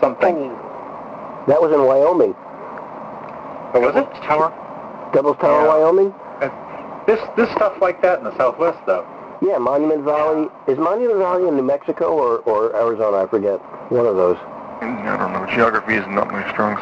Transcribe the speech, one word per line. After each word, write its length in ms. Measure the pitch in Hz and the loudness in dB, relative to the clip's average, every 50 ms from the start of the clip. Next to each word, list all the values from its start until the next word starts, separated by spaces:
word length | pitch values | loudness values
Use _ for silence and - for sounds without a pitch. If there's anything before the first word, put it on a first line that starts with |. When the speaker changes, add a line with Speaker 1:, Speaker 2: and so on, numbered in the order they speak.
Speaker 1:
something. 480 | 151 131 123 - - 180 170 151 139 127 113 - - - - - - - - - - - - - - - - - - | 0 0 0 2 0 0 2 0 -4 -6 -8 -12 -14 -14 -14 -14 -14 -14 -14 -14 -14 -14 -14 -14 -14 -14 -14 -4 0
Speaker 2:
That 160 | 127 143 160 | 2 4 4
was 100 | 170 151 | 4 4
in 100 | 156 143 135 | 4 4 4
Wyoming. 500 | 131 135 135 143 170 180 160 117 98 92 - - - - - - - - - - - - - - - - - - - - - - - - - - - | 4 6 6 4 4 4 4 2 2 0 -4 -12 -16 -16 -14 -14 -14 -14 -14 -14 -14 -14 -14 -14 -14 -14 -14 -14 -14 -14 -14 -14 -14 -14 -14 -8 0
Speaker 1:
Oh, 80 | - 123 | 2 2
was 140 | 120 139 185 | 2 4 2
it? 140 | 262 285 - - - - | 2 0 0 -6 -10 -4
Speaker 3:
Tower? 280 | 151 151 151 160 165 - - - - - - - - - - - - | -2 0 2 0 0 -2 -8 -14 -14 -14 -14 -14 -14 -14 -14 -8 0
Speaker 2:
Devil's 240 | - 135 143 151 147 - | 0 2 2 2 0 2
Tower, 240 | 180 147 147 151 | 2 4 4 4
Speaker 1:
Yeah. 60 | 151 156 160 156 | 4 4 4 6
Speaker 2:
Wyoming? 340 | 156 165 180 196 196 196 190 - - - - - | 4 6 6 4 4 2 0 -6 -14 -16 -8 -6
Speaker 1:
Uh, 640 | 139 127 - - - - - - - - - - - | -6 -6 -6 -10 -14 -14 -14 -14 -14 -14 -14 -2 0
this, 140 | 208 220 220 - - - | 0 2 2 -2 -2 0
this 140 | 226 233 - | 0 0 0
stuff 280 | - - 214 196 - - | 2 2 0 0 2 2
like 200 | 190 180 175 - | 0 0 2 2
that 160 | - 180 175 - | 2 2 2 2
in 60 | 120 | -2
the 120 | 104 - | -6 -2
Southwest, 420 | - 131 123 - 147 170 170 160 - - | 0 0 0 2 2 0 0 0 -2 -2
though. 200 | - 110 104 101 - - - - - - - | -2 -2 -2 -2 -8 -14 -16 -16 -16 -6 -2
Speaker 2:
Yeah, 160 | - 190 190 135 | 0 0 0 0
Monument 440 | 120 127 139 143 151 156 156 147 139 | 0 0 2 2 2 2 0 0 0
Valley. 440 | 151 147 151 151 160 156 156 156 - - - - 143 | 0 0 2 2 2 2 0 -2 -4 -6 -4 -2 -2
Is 100 | 131 143 | 0 0
Monument 400 | 160 170 202 233 247 233 214 190 | 0 0 0 0 0 2 2 2
Valley 300 | 190 180 185 180 185 175 | 2 2 2 2 2 2
in 80 | 147 | 2
New 60 | 139 127 | 2 2
Mexico 480 | 131 143 139 - - 147 - 165 170 | 0 0 0 -2 -6 -2 -2 0 0
or, 260 | 165 151 127 120 117 113 | 2 2 2 2 0 0
or 340 | - 117 107 104 113 117 113 | 0 0 2 2 2 2 2
Arizona? 480 | 104 117 117 113 104 110 104 101 98 95 | 0 0 0 2 2 0 2 2 2 2
I 20 | |
forget. 300 | - 117 104 98 101 95 87 - - - - - - | 2 0 0 0 0 -2 -2 -6 -12 -16 -16 -6 -2
One 160 | 123 123 120 | 0 2 2
of 80 | 113 98 | 4 4
those. 200 | 92 90 90 90 - - - - - - - - - | 4 4 4 2 0 -4 -12 -16 -16 -14 -14 -12 -8
Speaker 4:
I 360 | 117 117 123 107 104 104 104 101 | -8 -6 -6 -6 -4 -4 -4 -2
don't 140 | 98 92 | -2 -4
know. 140 | 92 95 98 - - | -4 -6 -4 -2 2
Geography 400 | 120 117 117 110 107 - 110 110 | 2 4 4 2 0 0 0 -2
is 120 | 107 90 95 | -2 -2 -2
not 220 | 98 101 - - | -2 -2 -2 -2
my 180 | - 101 92 - | -4 -6 -6 -4
strong 240 | - - 107 107 104 - | -2 0 0 0 0 -2